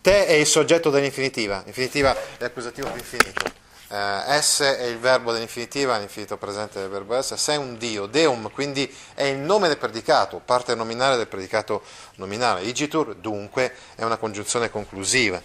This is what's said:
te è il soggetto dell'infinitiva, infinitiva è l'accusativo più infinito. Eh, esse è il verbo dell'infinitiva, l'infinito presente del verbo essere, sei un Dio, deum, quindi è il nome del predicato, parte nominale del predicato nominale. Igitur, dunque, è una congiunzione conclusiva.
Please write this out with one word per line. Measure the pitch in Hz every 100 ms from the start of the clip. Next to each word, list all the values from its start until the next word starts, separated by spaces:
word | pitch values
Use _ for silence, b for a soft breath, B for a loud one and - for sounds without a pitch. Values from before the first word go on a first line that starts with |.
te | - 202 170
è |
il | 156 147
soggetto | 160 139 165 165
dell'infinitiva, | 139 139 131 135 131 107 98 95
infinitiva | 104 127 147 135
è | 120 - -
l'accusativo | 123 127 117 117 131
più | 120
infinito. | 110 123 104 95 - - B B B
Eh, | 101 101 98 -
esse | 147 151 - 143 123
è | 123
il | 117
verbo | 120 127 120
dell'infinitiva, | 117 113 - 117 139 139 117
l'infinito | 101 - 104 104
presente | 101 101 107 101
del | 95
verbo | 98 98
essere, | 120 131 107
sei | - 147
un | 135 117
Dio, | 117 107 101
deum, | 131 160 120 107
quindi | - 143 135 135 B B
è | -
il | 139 139
nome | 143 208 180
del | 143
predicato, | 120 110 110 143 98 87
parte | - 123 123
nominale | 117 113 117 131 127
del | 107
predicato | 98 95 110 104 104 B B B -
nominale. | 95 104 123 95
Igitur, | 101 127 147 156 131
dunque, | 92 107 107 101 - 127 B B
è | -
una | 113 113
congiunzione | - 101 101 123 113
conclusiva. | 107 101 98 98 131 113 90